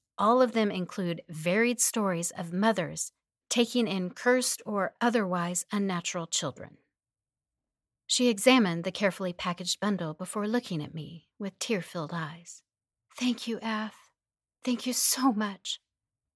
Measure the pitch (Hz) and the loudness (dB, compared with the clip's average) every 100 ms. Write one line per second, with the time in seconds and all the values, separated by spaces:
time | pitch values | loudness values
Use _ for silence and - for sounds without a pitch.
0 | _ - 208 254 247 226 208 185 175 - | _ 0 4 6 4 4 2 0 -4 -4
1 | 175 165 - 160 170 202 233 240 - 233 | -2 -4 -8 -4 0 2 2 2 0 2
2 | 196 170 170 - 170 180 220 202 147 160 | 0 0 -2 -6 -6 0 2 2 -2 -6
3 | - - _ _ - 240 233 247 208 190 | -10 -12 _ _ -2 0 2 2 0 0
4 | 180 - 247 254 247 - - 208 180 - | -4 0 2 4 2 -4 -4 -2 -2 0
5 | 233 226 190 180 175 180 - 208 196 175 | 2 2 2 0 -2 -4 -2 -2 0 -2
6 | - 180 165 - 147 - - - _ _ | -4 -6 -4 -4 -4 -6 -14 -20 _ _
7 | _ _ _ _ _ _ _ _ _ _ | _ _ _ _ _ _ _ _ _ _
8 | - - 247 202 262 254 190 170 185 - | -2 2 4 4 6 6 6 2 -2 0
9 | 202 - 185 175 180 175 180 - 202 185 | 0 0 -4 -4 -4 -4 -4 -2 0 0
10 | 160 - 185 214 208 240 - 165 147 160 | -2 -6 -8 -4 0 0 -2 -4 -4 -10
11 | 143 165 - - 196 - - 202 - 175 | -12 -14 -18 -10 -10 -6 -2 -2 -4 -8
12 | 147 170 151 170 - - _ _ _ _ | -6 -6 -8 -10 -18 -20 _ _ _ _
13 | _ - 247 226 226 226 220 214 214 - | _ -2 -2 0 -4 -6 -4 -4 -6 -10
14 | _ _ _ _ _ _ 254 233 254 240 | _ _ _ _ _ _ -2 -2 -2 0
15 | - 269 262 208 208 190 - - _ _ | 2 4 2 2 -2 -4 -8 -10 _ _
16 | _ _ _ | _ _ _